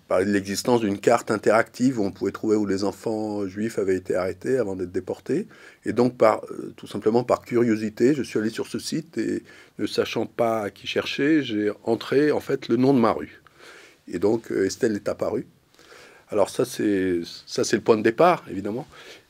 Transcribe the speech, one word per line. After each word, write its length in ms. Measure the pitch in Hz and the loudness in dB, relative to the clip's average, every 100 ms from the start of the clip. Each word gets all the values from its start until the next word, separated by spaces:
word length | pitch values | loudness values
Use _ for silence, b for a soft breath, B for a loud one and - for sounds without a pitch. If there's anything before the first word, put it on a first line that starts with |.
| - | -4
parlait 180 | 92 95 | -2 2
de 60 | |
l'existence 500 | 101 98 98 - 120 | 0 0 -4 2 2
d'une 160 | 110 101 | 2 0
carte 340 | - 120 - | 2 2 2
interactive 680 | 107 120 107 113 - 123 123 | -2 2 2 2 0 0 2
où 40 | |
on 80 | 98 | -2
pouvait 200 | 90 98 | -2 -4
trouver 240 | - 110 107 | -2 0 2
où 100 | 104 | 2
les 200 | 95 98 | -2 -2
enfants 600 | 92 - 110 107 104 101 | -4 -6 -4 -4 -6 -6
juifs 300 | 95 113 113 | -4 -6 -2
avaient 200 | 98 92 | -2 -2
été 180 | 95 92 | -2 -4
arrêtés 420 | 92 92 - 131 | -2 -6 -4 -2
avant 180 | 104 95 | -2 -4
d'être 160 | 90 | -6
déportés. 560 | 95 92 101 - 139 220 B B B - | -6 -6 -8 -4 -4 -4 B B B -6
Et 80 | |
donc, 240 | 104 123 123 | 0 0 4
par, 240 | 110 107 - | 2 2 -2
euh, 280 | - - - | -12 -12 -14
tout 100 | - | -12
simplement 360 | 107 110 117 | -2 2 2
par 180 | 123 95 | 2 0
curiosité, 720 | - 117 120 107 107 104 120 | 0 0 2 0 -2 0 2
je 100 | 147 | 2
suis 160 | 107 117 | -2 -2
allé 100 | 107 | -4
sur 180 | 113 - | -4 -8
ce 120 | 113 | -6
site 380 | - 160 - - | -6 -6 -6 -6
et, 260 | 107 98 - B B - | -4 -4 -8 B B -8
ne 80 | 104 | -6
sachant 400 | - 104 127 110 | -2 -2 -2 -6
pas 360 | - 117 113 | -2 0 0
à 80 | 101 | -4
qui 180 | - - | -8 -6
chercher, 560 | 110 - - 143 160 | -4 -4 -2 2 2
j'ai 280 | 127 104 104 101 | 2 -2 -2 -2
entré, 480 | - 113 - 135 151 | -2 -2 0 2 2
en 80 | 117 | 0
fait, 280 | - 135 - | -2 -4 0
le 80 | 117 | 2
nom 160 | 131 | 4
de 60 | 135 | 6
ma 120 | 113 | 4
rue. 300 | 76 82 - _ B B B B B - | 2 -2 -14 _ B B B B B -10
Et 100 | 87 | -2
donc, 340 | 101 113 - | 2 0 -2
euh, 140 | 110 95 | 0 0
Estelle 300 | - 120 101 | 0 -2 -2
est 140 | - | -4
apparue. 360 | 92 92 107 - _ _ B B B B B B | -4 -2 -4 -6 _ _ B B B B B B
Alors 200 | 98 92 | 0 0
ça, 140 | - | 2
c'est, 560 | 127 - 110 98 92 87 85 - - | -2 0 2 2 2 0 -4 -12 -10
ça, 180 | - | -4
c'est 120 | 113 110 | 0 0
le 80 | |
point 140 | 110 110 | 4 4
de 60 | |
départ, 420 | 107 113 170 165 - | 4 4 4 4 -2
évidemment. 380 | 95 101 113 - B B B B | -6 -4 -6 -8 B B B B